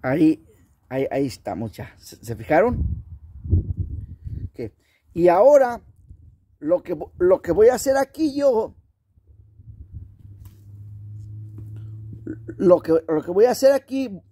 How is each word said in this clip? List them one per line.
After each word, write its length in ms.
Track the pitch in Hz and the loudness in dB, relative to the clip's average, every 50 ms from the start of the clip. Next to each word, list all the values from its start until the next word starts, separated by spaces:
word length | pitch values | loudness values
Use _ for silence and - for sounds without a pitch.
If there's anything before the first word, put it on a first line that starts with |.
Ahí, 420 | - 131 131 160 160 156 156 - _ _ _ _ _ _ _ _ _ _ | -2 -2 0 4 4 2 2 0 _ _ _ _ _ _ _ _ _ _
ahí, 180 | 127 135 139 - | -4 -4 -4 -2
ahí 140 | - 139 143 | -2 -4 -4
estamos 460 | 131 - - _ 104 101 92 113 107 - | -4 -6 -10 _ -10 -8 -8 -8 -10 -10
ya. 200 | - 123 - - _ | -14 -16 -16 -16 _
¿Se, 160 | - - - | -20 -20 -20
se 200 | _ - 113 113 | _ -12 -12 -12
fijaron? 680 | 101 110 - 151 160 202 247 240 - - - - - - - - - - - - - - - - - - - - - - - - - - - - _ - - - - - - | -12 -4 0 2 2 2 2 -2 -4 -6 -6 -6 -10 -12 -18 -20 -20 -20 -20 -20 -16 -4 -2 0 0 0 -2 -8 -8 -8 -8 -10 -12 -12 -16 -18 _ -16 -14 -12 -12 -12 -14
Ok. 220 | _ - 120 104 _ _ _ _ _ _ _ _ _ | _ -12 -12 -12 _ _ _ _ _ _ _ _ _
Y 140 | 170 170 | 4 4
ahora 560 | 170 170 185 226 277 294 277 262 240 240 214 _ - _ _ - _ - _ - - _ _ _ _ _ | 4 6 8 8 8 8 8 6 4 -2 -10 _ -20 _ _ -20 _ -20 _ -20 -20 _ _ _ _ _
lo 240 | _ - 147 175 175 | _ -2 -2 -2 -2
que 140 | - - 180 | -2 -6 -8
vo-, 160 | 151 160 - _ - | -8 -8 -14 _ 0
lo 220 | 180 180 185 180 - | 2 2 2 2 2
que 80 | 175 | -2
voy 160 | 165 180 220 | 2 6 6
a 80 | 240 254 | 6 4
hacer 200 | 220 - 277 269 | 2 -2 0 0
aquí 400 | 269 277 _ - 285 320 294 262 | 0 0 _ -4 -4 -4 -2 -2
yo, 400 | 285 285 277 240 220 214 - - - _ _ _ _ _ _ _ _ _ _ - _ - _ _ - - - - - - - - - - - - _ - - - - - - - - - - - - - - - - - - - - - - - - - - - - - - - - - - - - - - - - - - - - - - - | 2 2 2 2 2 -2 -4 -10 -20 _ _ _ _ _ _ _ _ _ _ -20 _ -20 _ _ -20 -20 -20 -20 -20 -20 -18 -18 -18 -18 -20 -20 _ -20 -20 -20 -20 -20 -20 -20 -20 -20 -20 -20 -20 -20 -20 -20 -20 -18 -18 -18 -18 -16 -16 -16 -16 -16 -16 -18 -18 -18 -16 -16 -16 -16 -16 -16 -18 -18 -18 -18 -16 -14 -16 -16 -14 -16 -18 -8
lo 240 | - - 180 180 160 | 0 6 6 6 6
que, 120 | - 165 160 160 - | 4 0 0 0 0
lo 140 | - 160 151 | -2 -4 -4
que 100 | - 175 | -4 -2
voy 140 | 175 196 220 | 2 2 2
a 60 | 247 | 2
hacer 220 | 247 - 269 269 277 | 2 2 2 2 2
aquí 460 | 262 269 _ 254 269 269 233 196 170 _ _ | 2 _ _ -6 -6 -6 -6 -10 -14 _ _